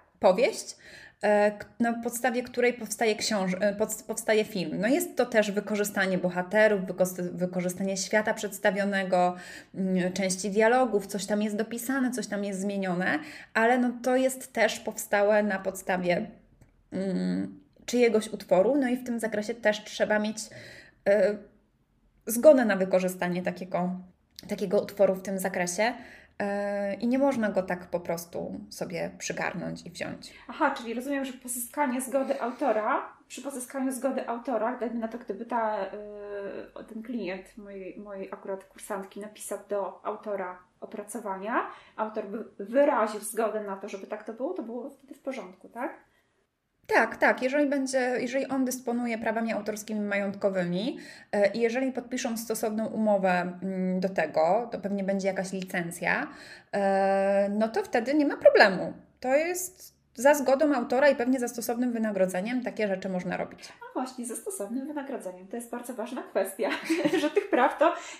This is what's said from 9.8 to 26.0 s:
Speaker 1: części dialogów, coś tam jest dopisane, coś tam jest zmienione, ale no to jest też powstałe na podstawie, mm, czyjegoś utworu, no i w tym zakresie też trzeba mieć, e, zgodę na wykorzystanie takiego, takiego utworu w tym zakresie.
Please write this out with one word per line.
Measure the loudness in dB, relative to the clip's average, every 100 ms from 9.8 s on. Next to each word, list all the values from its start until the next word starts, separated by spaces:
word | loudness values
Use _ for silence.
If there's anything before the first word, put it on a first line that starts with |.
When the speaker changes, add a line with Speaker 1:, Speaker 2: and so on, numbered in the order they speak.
| 0 2 0
Speaker 1:
części | 0 -2 -2 0
dialogów, | 4 6 6 4 2 -2
coś | -6 -2
tam | 0
jest | 0 -2
dopisane, | -4 -6 -4 0 0
coś | -2 -4
tam | -4
jest | -4 -2
zmienione, | -2 -2 -2 0 0 -2 -4 -16 -4
ale | 2 4 4
no | 2 0
to | 0 2
jest | 2 -2 -8
też | 0 0 0
powstałe | -8 -8 -2 2 4 4
na | 4 -2
podstawie, | -4 -6 -2 0 2 0 -2 -12 _ _ -20 _ _
mm, | -6 -2 0 0 0 -4 -8 _ _ -2
czyjegoś | 4 6 4 0
utworu, | -10 2 4 6 4
no | 2
i | 0
w |
tym | -2 -4
zakresie | -2 -2 -4
też | 0 0 0
trzeba | -6 -2 2 2
mieć, | 0 -4 -10 -14 -18 -20 -20 _ 2
e, | 4 4 0 -10 _ _ _ _ _ _ _ -4
zgodę | 8 10 10 6
na | 2
wykorzystanie | 4 4 2 -2 -2 0
takiego, | -4 -6 -6 -2 -2 -4 -10 _ _ -20 -8
takiego | -6 0 0
utworu | 0 4 4 4
w |
tym | -4 -4
zakresie. | -2 -2 -2 0 0 -2